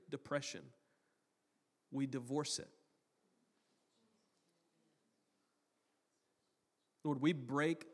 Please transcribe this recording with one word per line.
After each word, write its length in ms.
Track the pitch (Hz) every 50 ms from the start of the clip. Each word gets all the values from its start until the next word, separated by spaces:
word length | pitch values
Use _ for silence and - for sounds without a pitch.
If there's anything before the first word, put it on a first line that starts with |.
| - -
depression. 540 | 143 135 - - 143 143 - - - 90 139 127 - _ _ _ _ _ _ _ _ _ _ _ _ _ _ _ _ _ _ _ _ _ _ _
We 160 | 135 135 139 135
divorce 500 | 135 127 120 123 135 151 139 - - -
it. 120 | - - - - _ _ _ _ _ _ _ _ _ _ _ _ _ _ _ _ _ _ _ _ _ _ _ _ _ _ _ _ _ _ _ _ _ _ _ _ _ _ _ _ _ _ _ _ _ _ _ _ _ _ _ _ _ _ _ _ _ _ _ _ _ _ _ _ _ _ _ _ _ _ _ _ _ _ _ _ _ _ _ _ _ _ _ _ -
Lord, 160 | 151 143 127
we 120 | 139 160
break 540 | 175 139 123 123 135 143 151 165 165 160 - -